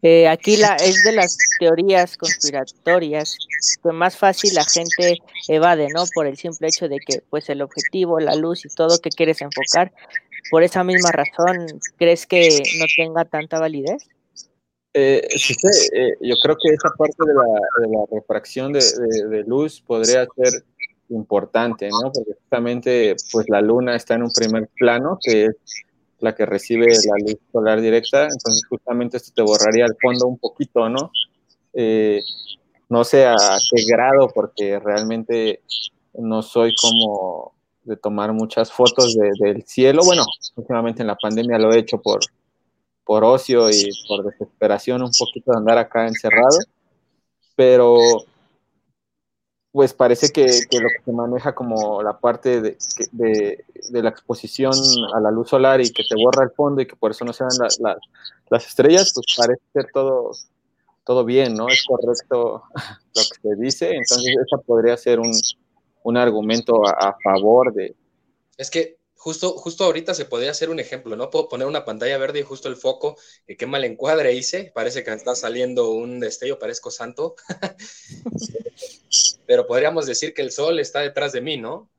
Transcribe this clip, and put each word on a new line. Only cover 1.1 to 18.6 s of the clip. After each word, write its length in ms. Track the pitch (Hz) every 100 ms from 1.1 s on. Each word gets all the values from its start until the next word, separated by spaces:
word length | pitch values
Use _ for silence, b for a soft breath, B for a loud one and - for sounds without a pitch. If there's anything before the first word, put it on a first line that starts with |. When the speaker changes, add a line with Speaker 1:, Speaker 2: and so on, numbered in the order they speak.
Speaker 1:
las 240 | 220 180 - - -
teorías 580 | 170 165 196 190 180 -
conspiratorias 1160 | 165 - 147 139 131 - - 175 165 151 151 - - - - -
que 100 | 170
más 240 | 165 175 -
fácil 380 | 196 185 202
la 100 | 180
gente 540 | 147 175 170 - 175 170 _ B B
evade, 400 | 156 170 165 147
¿no? 100 | 160 175
Por 140 | - 147
el 100 | 139
simple 300 | 170 160 156
hecho 200 | - 170
de 120 | 143
que, 240 | - 135 _
pues, 180 | 151 147
el 140 | 156
objetivo, 560 | 139 - - 190 180 165
la 160 | 151 156
luz 280 | 165 175 147
y 40 |
todo 300 | - 165 170
que 80 | 165
quieres 320 | - 160 160
enfocar, 500 | 143 139 135 165 180 _ B B B B -
por 100 | 160
esa 220 | 170 190
misma 280 | 180 185 175
razón, 680 | 165 143 - 175 180 170 151 - _
¿crees 300 | 170 170 -
que 200 | 180 170 147 135 160
no 60 | 160 -
tenga 300 | 165 160 165
tanta 340 | 156 156 160
validez? 480 | 160 151 139 254 _ _ _ - - _ _ _ _
Speaker 2:
Eh, 340 | 139 135 135 -
sí, 240 | 143 - 123
sí, 340 | 190 208 -
eh, 200 | 107 123 -
yo 140 | 120 120
creo 120 | 151 151
que 80 | 165
esa 200 | 151 156 -
parte 220 | 151 151 156
de 80 |
la, 80 | 143 120 107 98 120
de 160 | 113 110
la 80 | 104
refracción 600 | 110 - 107 - -